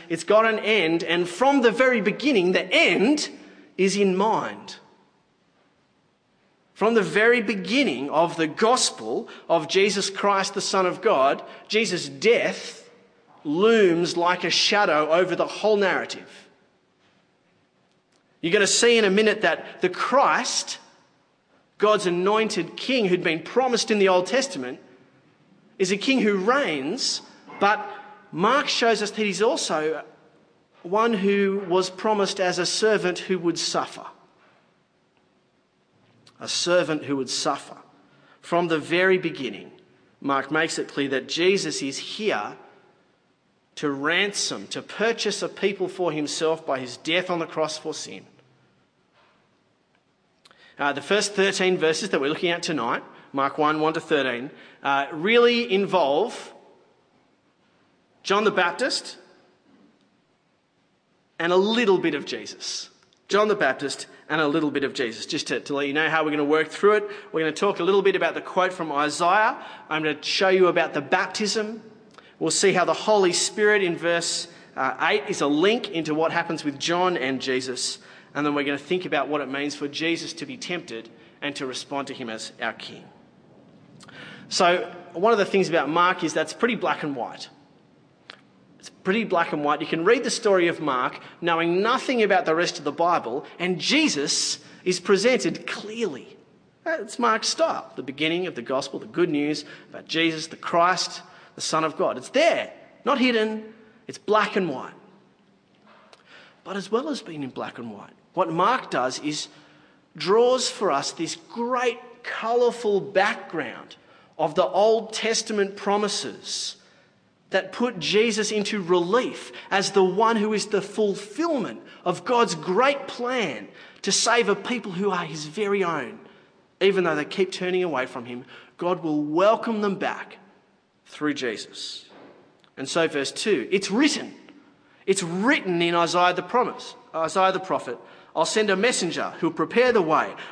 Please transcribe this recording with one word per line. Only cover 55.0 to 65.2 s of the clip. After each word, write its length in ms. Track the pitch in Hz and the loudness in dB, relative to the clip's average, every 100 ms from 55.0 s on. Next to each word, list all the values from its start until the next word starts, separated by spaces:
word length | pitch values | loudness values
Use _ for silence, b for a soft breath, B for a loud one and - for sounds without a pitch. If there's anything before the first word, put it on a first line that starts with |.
| 143 | 0
really 600 | 156 185 240 240 240 233 | -2 2 6 6 4 2
involve 800 | 185 185 180 143 147 233 - - - - _ _ _ _ _ _ _ _ _ _ _ _ _ _ _ | 0 2 2 4 2 0 -4 -14 -20 -20 _ _ _ _ _ _ _ _ _ _ _ _ _ _ _
John 220 | - - | 0 2
the 80 | 220 | 4
Baptist 640 | 190 175 170 262 - - - - _ _ _ _ _ _ _ _ _ _ _ _ _ _ _ _ _ _ _ _ - | 2 0 0 -2 -2 -6 -16 -20 _ _ _ _ _ _ _ _ _ _ _ _ _ _ _ _ _ _ _ _ -4
and 120 | 170 | 2
a 60 | 180 | 4
little 400 | 202 226 220 180 | 4 2 4 4
bit 160 | 160 | 2
of 120 | 147 - | -2 -6
Jesus. 640 | 120 101 - - - - _ _ _ _ | -10 -12 -12 -10 -10 -12 _ _ _ _
John 200 | 196 214 | 2 2
the 80 | 202 | 2
Baptist 500 | 143 131 143 - - B - | 2 0 -4 -8 -12 B -4
and 100 | 156 | 0
a 80 | 151 | 2
little 240 | 165 151 | 2 0
bit 120 | 139 | 0
of 100 | 135 | -2
Jesus. 320 | 117 120 113 | -2 -4 -4